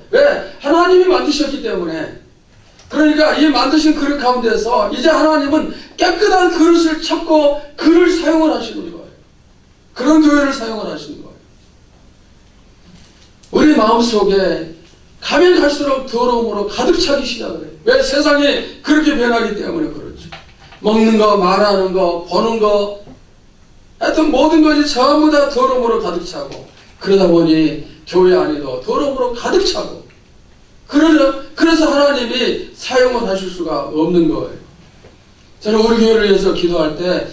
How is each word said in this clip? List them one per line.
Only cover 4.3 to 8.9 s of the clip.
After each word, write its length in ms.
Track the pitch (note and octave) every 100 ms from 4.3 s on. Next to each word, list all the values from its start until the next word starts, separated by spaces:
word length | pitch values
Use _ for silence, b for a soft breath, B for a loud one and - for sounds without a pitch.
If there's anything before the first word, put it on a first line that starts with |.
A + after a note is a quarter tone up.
| B3 A3+ G#3 A3+ B3 -
이제 160 | - D#4+
하나님은 680 | D4 D#4 D4+ C#4 D4+ - B B -
깨끗한 560 | F4+ E4+ G4+ F#4 F4+ -
그릇을 460 | E4 E4+ D#4+ D#4
찾고 580 | - D#4+ - D#4 C#4+ C#4+ - -
그를 360 | D4+ F4 F4 -
사용을 320 | D4+ D#4+ D#4
하시는 380 | - - - E3+